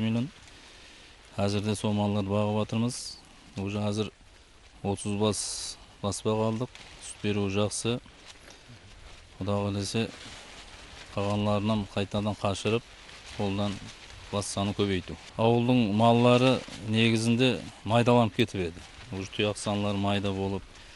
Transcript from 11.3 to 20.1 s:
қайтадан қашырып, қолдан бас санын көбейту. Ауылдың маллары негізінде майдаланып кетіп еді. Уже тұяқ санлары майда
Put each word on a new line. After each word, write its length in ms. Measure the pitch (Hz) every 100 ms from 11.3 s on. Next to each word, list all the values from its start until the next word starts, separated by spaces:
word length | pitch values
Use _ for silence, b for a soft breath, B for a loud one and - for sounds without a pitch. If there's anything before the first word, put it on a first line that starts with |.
| 104 104 104 107 107 98
қайтадан 460 | 104 98 104 104 98
қашырып, 460 | 104 92 107 117 - - - - - -
қолдан 400 | 101 98 101 95 - - - - -
бас 160 | 101 -
санын 240 | - 101
көбейту. 460 | 98 101 92 - 78 - -
Ауылдың 540 | 113 120 120 127 107
маллары 680 | 104 117 117 123 123 131 120 - - 107
негізінде 720 | 110 113 113 117 117 131 87 - -
майдаланып 540 | 101 120 120 120 110 -
кетіп 320 | 110 101 85
еді. 140 | 87 - - -
Уже 160 | 95 95 -
тұяқ 240 | 104 101
санлары 400 | 107 104 104 101
майда 320 | 101